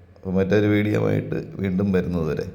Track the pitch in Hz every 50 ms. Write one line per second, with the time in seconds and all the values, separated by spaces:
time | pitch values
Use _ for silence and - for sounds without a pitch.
0 | - - - - - 95 92 95 95 90 104 107 104 104 104 104 104 104 107 113
1 | 110 104 104 104 104 104 - - - - - - 95 98 90 92 101 101 95 92
2 | 85 - 87 87 80 78 71 - - - -